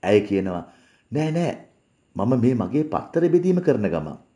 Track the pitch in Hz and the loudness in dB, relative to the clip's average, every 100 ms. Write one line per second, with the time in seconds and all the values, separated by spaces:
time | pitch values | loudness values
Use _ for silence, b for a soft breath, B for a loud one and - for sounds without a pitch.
0 | 92 104 104 98 95 87 85 b b b | 4 4 4 -2 -2 -6 -8 b b b
1 | b 135 156 160 165 - - _ _ _ | b -4 -2 -2 -2 -4 -14 _ _ _
2 | _ - 104 131 117 123 92 131 156 - | _ -4 0 2 2 0 -2 -2 -2 -4
3 | - 165 165 170 180 180 180 120 101 82 | -4 0 2 2 2 0 2 0 0 -2
4 | 76 67 _ | -6 -12 _